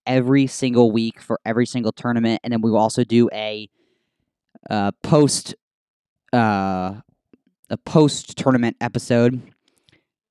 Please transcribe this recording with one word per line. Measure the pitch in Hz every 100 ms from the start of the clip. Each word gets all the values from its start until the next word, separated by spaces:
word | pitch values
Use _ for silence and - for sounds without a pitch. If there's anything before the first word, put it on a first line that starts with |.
| 120
every | 131 123 139 131
single | - 131 123 117
week | 110 113 -
for | - 113
every | 113 113 120
single | 123 110
tournament, | - 120 117 113 113
and | -
then | 117
we | 113
will | 107
also | 110 -
do | 120 117 117
a, | 107 107 107 107 _ _ _ _ _ _ _ _ - -
uh, | 107 101 -
post, | - 151 143 - - - _ _ _ _ _ _ _
uh, | 123 110 98 95 92 92 101 - _ _ _ _ _ _
a | 113
post-tournament | - 160 147 - - - 135 127 117 -
episode | 120 120 - 120 120 127 - _ _ _ _ _ _ _ _